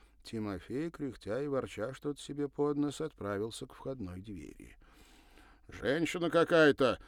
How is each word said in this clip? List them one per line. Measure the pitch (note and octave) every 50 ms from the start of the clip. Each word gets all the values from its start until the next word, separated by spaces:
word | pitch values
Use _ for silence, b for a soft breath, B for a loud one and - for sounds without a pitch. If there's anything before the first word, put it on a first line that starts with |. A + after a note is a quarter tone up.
| b b b b -
Тимофей, | - - A2 G#2+ G#2 F#2+ F2 - - A2+ C#3 D#3+ E3+
кряхтя | - - C#3+ C3 G#2+ - - G2 A2 C3
и | D3
ворча | D3 C#3 B2+ B2 G2+ - G2+ G#2+ C3 C3
что-то | - - D3 C#3+ -
себе | - - C#3 D3 C#3+ C#3
под | - - D3 D3 D3
нос, | C#3+ C#3+ D3 C3+ -
отправился | D#3 D#3 - - G2 G2+ G2+ G2 G#2+ A#2 - - -
к | - -
входной | - - C3+ C3+ B2+ G2 F2 F2+ F#2
двери. | G2+ A2+ G2 D#2+ D2 G1+ - - A1+ A#1 - b b b b b b b b b b b b b b b b b b -
"Женщина | - - - B2 C#3 E3+ D#3+ - - F3+ E3+ D#3+
какая-то!" | C#3+ E3+ D#3+ - E3+ D#3+ D#3 C#3+ B2+ - C3+ A#2+ F#2 B B